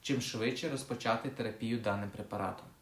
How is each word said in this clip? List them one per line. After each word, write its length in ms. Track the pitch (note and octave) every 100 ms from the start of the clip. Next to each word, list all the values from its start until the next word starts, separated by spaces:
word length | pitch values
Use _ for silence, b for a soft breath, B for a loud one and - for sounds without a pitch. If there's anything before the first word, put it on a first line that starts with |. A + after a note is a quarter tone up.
чим 200 | - C3
швидше 500 | - A#2 A#2 B2+ E3
розпочати 580 | C3+ - A#2 A2+ A2+ C3+
терапію 500 | B2+ A2+ G#2+ A#2 A#2
даним 320 | G#2+ G2+ G2+
препаратом. 560 | - G#2 G#2 G2 G2 - -